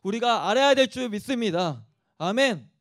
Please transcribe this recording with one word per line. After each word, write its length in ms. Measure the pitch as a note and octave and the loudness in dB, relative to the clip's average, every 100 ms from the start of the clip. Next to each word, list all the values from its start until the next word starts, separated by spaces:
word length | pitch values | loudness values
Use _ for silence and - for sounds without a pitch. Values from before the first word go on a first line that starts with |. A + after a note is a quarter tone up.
우리가 460 | F#3+ A3+ A#3+ - E3 | -6 -2 0 0 0
알아야 260 | A#3 C#4 C4+ | 2 4 4
될 140 | C4 | 2
줄 180 | B3+ B3 | 0 -6
믿습니다. 760 | G#3 - B3+ A3 E3 F3 B2 G#2+ _ _ - | -6 -4 -2 -2 -2 -2 -4 -12 _ _ -8
아멘. 520 | E3 A3+ C4+ E3+ G#2+ _ | -4 0 0 -2 -8 _